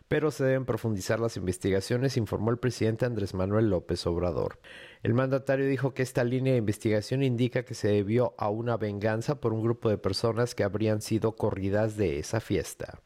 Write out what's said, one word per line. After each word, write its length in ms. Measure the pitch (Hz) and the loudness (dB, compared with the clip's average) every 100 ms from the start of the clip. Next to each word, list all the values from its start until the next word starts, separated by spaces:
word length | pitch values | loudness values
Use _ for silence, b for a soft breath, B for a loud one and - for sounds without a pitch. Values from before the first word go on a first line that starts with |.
| B | B
pero 220 | 151 151 | 0 0
se 140 | - | 2
deben 220 | 131 131 123 | 2 2 0
profundizar 540 | 113 113 101 - 110 | -2 -2 -2 0 0
las 180 | 117 104 | 0 -2
investigaciones, 800 | 92 90 104 95 - 123 135 127 | -2 0 2 0 0 0 0 0
informó 320 | 104 92 107 | -2 0 0
el 80 | 123 | 0
presidente 480 | 127 - 110 110 127 | -2 0 0 0 -2
Andrés 260 | 110 98 | -2 -2
Manuel 380 | 92 92 107 113 | -2 0 2 4
López 360 | 90 - 90 87 | 2 0 -2 -2
Obrador. 540 | 85 87 65 50 - - B B B | 0 0 0 -2 -6 -18 B B B
El 120 | 110 | 0
mandatario 520 | 117 131 135 135 135 139 | 2 2 0 0 0 2
dijo 280 | 131 135 | 0 0
que 80 | 131 | -2
esta 200 | 127 139 | -2 0
línea 300 | 120 127 131 | 0 2 2
de 60 | 127 | 2
investigación 640 | 104 101 110 107 - 131 | 2 0 0 0 0 0
indica 420 | 135 120 123 127 | 2 2 0 0
que 80 | 120 | -6
se 160 | 107 107 | -2 2
debió 460 | 101 101 117 120 - | 2 4 2 2 0
a 140 | 107 | -2
una 260 | 110 120 113 | -2 -2 -2
venganza 640 | 107 101 110 110 117 139 | -2 -2 0 0 -2 -2
por 140 | 117 | 0
un 80 | 110 | 0
grupo 260 | 113 120 113 | 0 0 0
de 80 | 101 | 0
personas 580 | 95 95 117 110 120 | 0 0 0 0 -2
que 100 | - | 0
habrían 360 | 101 101 107 107 | -2 0 0 0
sido 340 | - 110 110 - | 0 0 0 0
corridas 600 | 110 98 98 104 110 107 | -2 -2 0 0 0 0
de 220 | 92 71 | 0 0
esa 220 | - 113 | -2 -4
fiesta. 580 | - 92 - - - - | -2 -2 -2 -8 -12 -12